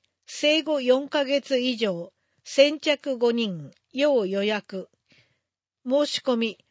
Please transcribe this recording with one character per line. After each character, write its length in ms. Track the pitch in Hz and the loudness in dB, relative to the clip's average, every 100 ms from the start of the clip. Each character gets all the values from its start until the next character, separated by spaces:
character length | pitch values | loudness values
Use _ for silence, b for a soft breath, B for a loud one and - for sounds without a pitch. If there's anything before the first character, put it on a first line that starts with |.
| _ _ - | _ _ -18
生 340 | - 294 311 | -2 2 2
後 200 | 294 302 | 0 0
四 280 | 247 262 285 | 2 2 2
ヶ 160 | 302 269 | -2 0
月 340 | 285 - 262 | -2 0 -2
以 160 | 254 226 | 0 -2
上、 380 | 220 175 170 _ _ _ | -4 -4 -10 _ _ _
先 360 | - - 285 302 | -2 4 4 4
着 380 | 311 285 294 247 | -2 -2 -2 0
五 140 | 240 | 0
人、 400 | 233 220 170 143 - _ | 0 -2 -6 -12 -18 _
要 360 | 254 294 262 185 | 0 2 2 0
予 160 | 196 | -2
約。 440 | 208 208 - 190 - _ b b b b _ _ _ _ | -2 -4 -6 -12 -12 _ b b b b _ _ _ _
申 220 | 254 277 294 | -2 0 0
し 140 | - | -2
込 160 | - 240 | -2 0
み、 240 | 226 - _ | -2 -6 _